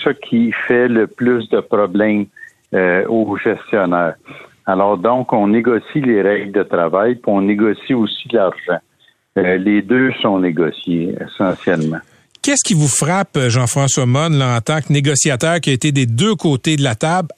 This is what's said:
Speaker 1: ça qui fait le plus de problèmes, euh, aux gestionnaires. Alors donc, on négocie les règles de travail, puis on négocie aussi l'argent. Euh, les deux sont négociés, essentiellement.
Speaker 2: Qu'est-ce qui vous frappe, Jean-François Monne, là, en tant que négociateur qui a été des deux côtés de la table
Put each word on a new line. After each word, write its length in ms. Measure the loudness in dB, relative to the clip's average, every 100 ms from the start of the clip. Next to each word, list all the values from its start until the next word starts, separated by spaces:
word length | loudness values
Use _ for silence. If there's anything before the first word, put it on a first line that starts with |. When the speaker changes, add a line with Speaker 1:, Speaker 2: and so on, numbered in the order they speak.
Speaker 1:
ça 100 | -2
qui 380 | -2 -2 0 0 -2 0
fait 220 | 2 4
le 180 | 2 0
plus 420 | 0 0 0 0
de 100 | -2
problèmes, 640 | 0 0 0 2 2 0 -2 -10 -20 _ -6
euh, 300 | 0 2 2 0
aux 300 | 0 0 -2
gestionnaires. 800 | -2 -2 -2 0 0 0 -2 -4 -16 -20 -20 _ -4
Alors 320 | 0 2 2
donc, 340 | 0 0 0
on 140 | 0 2
négocie 540 | 2 2 0 -2 -2
les 200 | 2 2
règles 300 | 2 0 -2
de 140 | -2
travail, 500 | 0 0 0 2 0
puis 80 | -2 0
on 140 | 0
négocie 520 | 2 2 0 -2 -2
aussi 340 | -2 -2 -4 -2
l'argent. 480 | 0 0 -2 -6 -6 _ _ _ _ _ -2
Euh, 180 | 0 0
les 260 | 2 0
deux 300 | 2 2 2 0
sont 200 | -2 0
négociés, 760 | 0 0 -2 -2 -4 -4 -4 -8
essentiellement. 760 | -10 -4 -4 -2 -2 -2 -2 -6 -12 _ _ -8
Speaker 2:
Qu'est-ce 220 | -2 -2
qui 100 | 0
vous 140 | 2 2
frappe, 500 | 0 -2 -2 -2 -2
Jean-François 680 | 0 0 0 0 0 0 2
Monne, 300 | 2 2 0
là, 200 | 0 0
en 40 |
tant 200 | -2 -4
que 120 | 0
négociateur 680 | 0 2 0 0 0 0 0
qui 100 | 0
a 40 |
été 180 | 0 0
des 140 | 0 0
deux 280 | 2 0
côtés 400 | 2 0 0 0
de 80 | 0
la 140 | 0 0
table 320 | 0 -2 -4